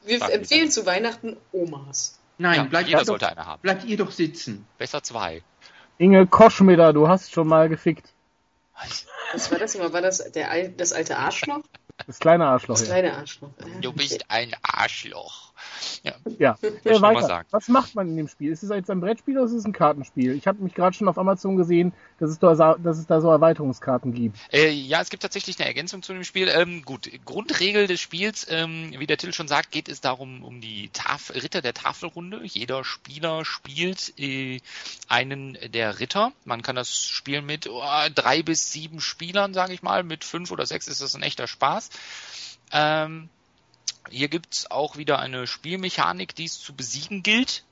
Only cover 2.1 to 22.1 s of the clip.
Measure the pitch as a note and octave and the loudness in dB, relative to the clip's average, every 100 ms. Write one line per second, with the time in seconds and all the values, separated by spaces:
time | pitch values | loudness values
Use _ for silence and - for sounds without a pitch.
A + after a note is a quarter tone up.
2.1 | - _ _ F3 E3 C3+ E3 D#3+ E3 - | -10 _ _ 2 2 2 0 2 2 2
3.1 | G#2+ F#2 E2+ E2 D#2 F#3 F#3+ A#3 G#3 F#3+ | 0 -2 -4 -12 -6 -2 -2 -2 -4 -4
4.1 | - D#3 D3 - G#2 - _ B2+ D3 - | -2 -4 -4 -12 -12 -14 _ -8 -8 -8
5.1 | A#2 F#2 E2 _ _ - - - _ F3+ | -6 -6 -8 _ _ -20 -20 -20 _ 8
6.1 | F#3+ F#3 - A3 - F#3+ F3 E3 D3 D#3 | 10 10 10 10 10 8 10 10 8 6
7.1 | F#3 - - D#3+ D#3+ D#3+ D#3+ - D#3 - | 6 2 -2 4 6 6 4 0 -2 -8
8.1 | _ _ _ _ _ _ - - - - | _ _ _ _ _ _ -18 -12 -12 -12
9.1 | - - - - - A3 G3+ E3+ E3+ F#3 | -14 -8 -6 -2 -2 -2 -4 -2 0 0
10.1 | F#3 - - D3+ E3 F#3 F3+ E3+ - D#3+ | -2 -6 -6 -4 -4 -4 -4 -4 -2 -4
11.1 | - C#3 G#3 - C#4+ - - _ - - | -2 -2 -2 -4 -6 -10 -20 _ -18 -16
12.1 | C3 D#3+ E3+ D#3 B2+ - A2+ A2 F3+ F3+ | 2 6 6 6 2 2 -2 2 2 0
13.1 | C#3 D3 - - - - F3+ B2+ C3+ C#3+ | -2 -12 -16 -20 -18 -16 -10 -8 -4 -4
14.1 | - - G#2+ A#2+ A2+ - - A2+ - - | -4 -2 -4 -2 -6 -4 0 0 -2 -12
15.1 | - - - - _ - - - - - | -14 -14 -18 -20 _ -18 -12 -12 -8 -10
16.1 | - - - C#3+ - G#3+ G#3 G#3+ A3 G#3 | -10 -14 2 2 2 -4 -4 4 6 8
17.1 | A3+ - F2 E2+ G#3 - B3 B3+ A3 F#3 | 6 2 -2 -2 -4 4 2 2 -4 -4
18.1 | D#3+ D3+ _ D3 D#3+ G3+ G3+ F#3 F#3+ F3 | -4 -6 _ -6 -6 -4 -6 -4 -4 -2
19.1 | A3+ - C4+ B3 A#3 G#3+ F#3+ D#3 D3 C3 | -4 -2 0 0 0 -4 2 2 2 -6
20.1 | - B2+ C#3 F#3+ G3 F#3 - F3+ F#3 G3+ | -2 0 0 -2 -2 -4 2 0 2 0
21.1 | F3+ F#3+ F#3+ G3 F#3+ E3+ F3 F3+ - - | 2 0 0 0 0 4 4 2 -2 -20